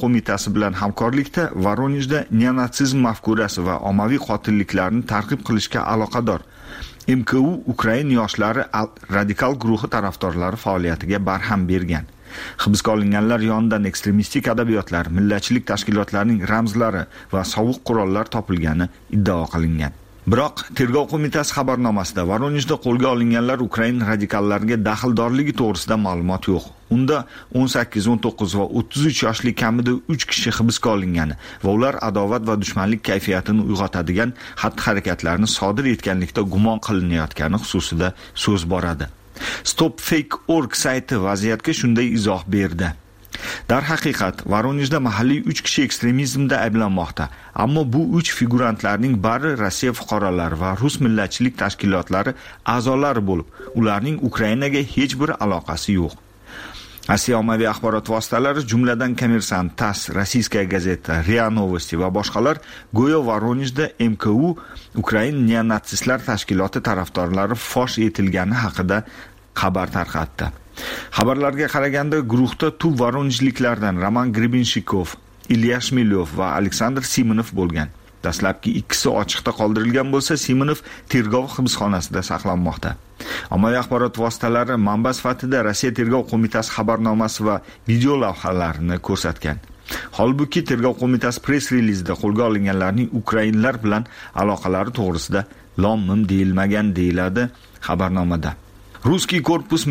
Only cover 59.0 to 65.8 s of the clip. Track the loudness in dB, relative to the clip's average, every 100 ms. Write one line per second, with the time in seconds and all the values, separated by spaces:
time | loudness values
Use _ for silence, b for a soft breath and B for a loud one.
59 | -2 0 2 2 2 0 -2 -2 -2 -2
60 | -4 -4 0 0 0 0 0 0 0 -2
61 | -2 -2 2 2 2 2 0 0 -2 -2
62 | 0 0 -2 0 2 0 B B B 2
63 | 4 4 2 0 0 0 -2 -2 -4 0
64 | 0 0 2 2 2 0 B B B -6
65 | 0 0 2 2 2 4 2 0